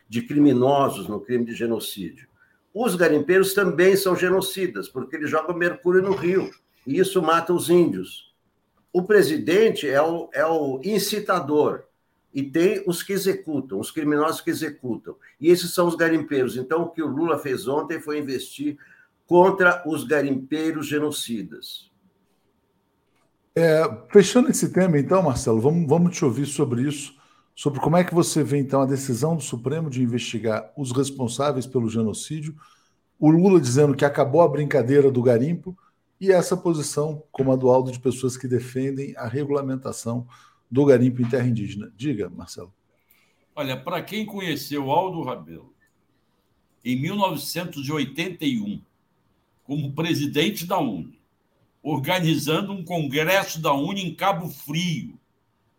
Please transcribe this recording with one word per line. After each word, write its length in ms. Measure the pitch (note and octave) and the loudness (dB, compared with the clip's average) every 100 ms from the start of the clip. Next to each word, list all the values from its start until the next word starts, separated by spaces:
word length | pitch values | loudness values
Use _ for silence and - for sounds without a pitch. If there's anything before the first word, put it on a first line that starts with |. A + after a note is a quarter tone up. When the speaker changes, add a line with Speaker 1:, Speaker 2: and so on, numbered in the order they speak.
| _ | _
Speaker 1:
de 140 | A#2 | -8
criminosos 880 | A#2 D3 D3 B2 B2+ C#3+ C3+ - F#2 | -2 4 6 6 4 4 2 -2 -8
no 100 | G#2 | -8
crime 240 | - A#2+ | -4 -2
de 100 | A#2 | -2
genocídio. 760 | G#2+ A#2 A2 - - F2 - - _ _ _ _ | -4 -4 -4 -6 -10 -12 -12 -20 _ _ _ _
Os 220 | G3+ A#3+ F3 | -4 -2 2
garimpeiros 580 | E3+ D3+ C#3+ F#3 F#3+ | 2 2 4 2 2
também 440 | - F#3+ D3+ F#3 F#3+ | 2 0 4 4 4
são 180 | F#3+ F3 | 2 0
genocidas, 720 | F3+ F#3 F3+ - F#3 G2+ - | 2 0 -2 -4 -6 -6 -10
porque 300 | C3 - D#3+ | -10 -10 -8
eles 120 | D3 | -4
jogam 260 | D3 D#3+ E3+ | -2 -2 -2
mercúrio 460 | F3 F3 F3 F3+ | -2 0 2 2
no 140 | F#3+ D#3 | 2 0
rio, 340 | E3+ F#3 G2 - _ _ - | 0 0 -2 -8 _ _ -4
e 120 | D3+ | -4
isso 240 | F#3 F#3+ | 0 0
mata 320 | D#3+ E3 E3 | 2 2 2
os 160 | F3 B2 | -2 4
índios. 640 | F3 D#3+ F#2+ F#2 - - _ _ _ _ _ _ | 4 4 0 -8 -14 -20 _ _ _ _ _ _
O 100 | F3+ | -4
presidente 840 | F3+ G#3+ C#3 D#3 A2+ F3+ A3 - C#3+ | 4 4 4 0 2 4 4 2 0
é 140 | C3+ | 2
o, 280 | D#3 E3+ E3 | 2 -2 -6
é 120 | B2+ D#3 | -2 0
o 340 | E3 C#3+ B2+ | 0 -2 -4
incitador, 1000 | F#3+ G#3+ - G#3 - F#3 C#3 D3+ C3 - - _ _ _ _ | -2 -2 -2 -4 -2 -2 2 2 2 0 -10 _ _ _ _
e 100 | C#3 | -8
tem 400 | C3+ E3 F3+ G#3 F3+ | -4 2 2 2 -2
os 160 | F3 | -4
que 120 | - | -4
executam, 680 | G3 F#3+ F#3+ - D3 C3+ G2 | -2 -2 -2 -4 -6 -6 -8
os 100 | A2+ | -6
criminosos 520 | - D3+ D3 D3+ D#3+ | -4 0 0 0 -2
que 80 | - | -6
executam, 680 | D3 D3+ D3 C3 A2 - - _ _ | -4 -6 -8 -8 -8 -10 -18 _ _
e 100 | D3+ | 2
esses 240 | F3 F3 | 2 2
são 140 | - F3 | 0 0
os 80 | E3 | 2
garimpeiros. 600 | E3 D#3+ D3 C#3+ A#2+ A#2 | 2 2 0 0 0 -2
Então, 280 | C3 D#3+ | -4 -2
o 60 | F3 | -2
que 120 | - | -4
o 60 | D3+ | -4
Lula 320 | C3 E3 D3 | -2 -2 -2
fez 280 | C#3+ B2 A2 | -2 -4 -2
ontem 320 | D3 D3 D#3+ | -2 -2 -6
foi 200 | D3 D3+ | -6 -6
investir 580 | C#3 C3 - - D3 C#3 - _ _ _ _ | -4 -6 -8 -8 -8 -8 -14 _ _ _ _
contra 560 | F3 F#3 F#3+ F3+ E3+ D3+ | 6 6 6 4 2 -2
os 160 | D#3 | -6
garimpeiros 840 | A#2+ D3+ C#3 C3 C3 D#3 D#3+ D#3 C#3+ | -2 0 0 -2 -4 -4 -4 -4 -4
genocidas. 1040 | D3 D3 C#3+ - A2+ F2 - - - - _ _ _ _ _ _ _ _ _ _ _ _ _ _ _ _ - | -2 -2 -4 -6 -8 -8 -14 -16 -18 -20 _ _ _ _ _ _ _ _ _ _ _ _ _ _ _ _ 0
Speaker 2:
É, 280 | E3 D#3 D#3+ A2 - | 4 4 2 -2 4
fechando 380 | G3+ F#3+ B3 B3 | 6 6 4 2
esse 220 | - E3+ | 2 0
tema, 280 | - F#3 D3+ | 2 2 2
então, 240 | C3+ F#3 | 2 2
Marcelo, 360 | E3 B2 - A2 | 2 0 0 2
vamos, 280 | A#2+ E3 D#3+ | 2 2 2
vamos 280 | D#3+ F3 F3 | 4 2 2
te 80 | |
ouvir 220 | D3 A#2 C#3 | 0 0 -4
sobre 380 | - C#3 A#2+ | -2 -2 0
isso, 340 | C#3 C#3+ - - _ _ _ - | -2 -4 -12 -18 _ _ _ -6
sobre 240 | D3+ C3 | -6 -2
como 180 | D3+ E3+ | 2 2
é 60 | |
que 100 | F3+ | 2
você 300 | E3+ E3 D#3+ | 2 0 0
vê, 160 | C3 C#3+ | 0 0
então, 220 | C3+ C3+ | 0 0
a 40 | C3+ | 0
decisão 500 | C3+ - A#2 D3+ E3 | -2 -2 -2 0 -2
do 60 | |
Supremo 480 | - B2+ B2 D3+ D#3+ | -4 -8 -4 -4 -4
de 140 | B2 | -2
investigar 680 | B2 A#2+ - A2+ A2 A2 - - | 0 -2 -4 -4 -2 -4 -6 -10
os 140 | C3+ | -4
responsáveis 760 | A#2+ C3+ - A#2+ - C#3+ C3 A#2+ | -2 -2 -4 -6 -2 -2 -2 -4
pelo 240 | C3 A2+ | -2 -2
genocídio, 640 | A2+ A2 F#2+ - D3+ D3+ D#3+ - _ _ _ _ _ | -2 -4 -4 -10 -10 -10 -14 -20 _ _ _ _ _
o 140 | D3+ | 4
Lula 280 | E3 F#3+ F3+ | 6 6 6
dizendo 360 | C3 B2 D3 C3+ | 4 4 4 4
que 100 | C#3+ | 2
acabou 360 | C3+ B2+ D3 | 2 2 4
a 60 | E3+ | 4
brincadeira 600 | C#3+ D3 D3 A#2 C#3+ C3+ | 2 0 0 4 6 6
do 140 | B2 | 4
garimpo, 520 | A#2+ A#2 C#3 E3+ - F3+ _ _ _ _ | 4 4 2 -2 -6 -16 _ _ _ _
e 100 | F#3+ | 4
essa 240 | F#3 E3+ F3+ | 4 4 0
posição, 680 | F3+ D#3+ C#3+ - D3+ D3+ - | 0 -2 -2 -2 -4 -6 -10
como 200 | - C3+ | -4 0
a 40 | C3 | 2
do 140 | B2+ | 4
Aldo, 220 | B2+ C3 | 4 2
de 80 | B2 | -2
pessoas 380 | C3+ A#2+ C3 A#2+ | -2 -2 -4 -4
que 100 | C3 | -2
defendem 680 | B2 B2 C3 C3+ C3+ C#3 - | -2 -2 -4 -4 -4 -8 -10
a 100 | B2 | -8
regulamentação 1000 | B2 C#3+ C#3+ C3+ C3 A#2 G#2+ A2+ A#2+ B2 - _ _ _ | -6 -2 -2 -2 -6 -8 -8 -6 -8 -8 -18 _ _ _
do 140 | B2 | 4
garimpo 380 | C#3+ B2 B2+ B2 | 6 6 6 2
em 80 | A#2 | -2
terra 180 | B2+ B2 | 0 0
indígena. 440 | A2 G2 G2+ G#2 - | -2 -4 -8 -12 -10
Diga, 340 | C#3+ A2+ F2+ | -6 -6 -6
Marcelo. 440 | F2+ A2 - F#2 _ _ _ _ _ _ _ _ - | -10 -16 -18 -18 _ _ _ _ _ _ _ _ -10
Speaker 3:
Olha, 220 | C#3 C3 | -8 -6
pra 240 | D3+ F3 | -6 -8
quem 240 | C3 G#3 G#3+ | -6 -8 -8
conheceu 640 | G3+ F3+ C#3 - D3 C3+ | -8 -6 -6 -6 -6 0
Aldo 300 | D3+ F#3 E3 | 0 0 -6
Rabelo, 520 | C3 A2 D#2+ D#2+ - _ _ _ _ _ _ _ _ _ _ _ | -8 -10 -12 -20 -20 _ _ _ _ _ _ _ _ _ _ _
em 160 | A#2+ B2+ | -6 -4
mil 160 | D3+ G#3 | -4 0
novecentos 720 | F#3+ D#3 - E3 F3 D3 C3+ | 0 -2 -6 -8 -8 -8 -6
e 40 | |
oitenta 540 | D#3 C3+ - F3+ E3+ D3+ | -4 -4 -4 -8 -4 -4
e 140 | A#2+ | -2
um, 220 | G#2 F2+ - _ _ _ _ _ _ _ | -4 -8 -14 _ _ _ _ _ _ _
como 300 | - C#3+ C3+ | -8 -6 -6
presidente 720 | C#3 E3+ C3+ C#3+ C#3 F3+ G3+ E3+ | -4 -2 -2 -2 0 0 -2 -4
da 120 | F#3+ | -2
uni, 440 | C#3 F#2 - - _ _ _ _ _ _ | -2 -4 -10 -18 _ _ _ _ _ _
organizando 920 | - D3+ C3+ F#3 E3 D3 C#3 D#3+ G3+ | -6 -4 -2 0 2 0 0 -2 -4
um 100 | G3+ | -8
congresso 800 | E3+ F3 C#3+ C3+ D#3 F#3+ F#3 E3 | -6 -6 -2 -2 2 0 0 -4
da 100 | D#3 | 0
uni 320 | C#3 D3+ G3+ | 0 0 -4
em 100 | F#3 | -6
Cabo 360 | - F#3 F3 F3 | -2 -2 -2 -6
Frio, 680 | - - D3+ F3+ D3+ F2 - _ _ _ _ _ | -12 -8 -6 -4 -4 -8 -16 _ _ _ _ _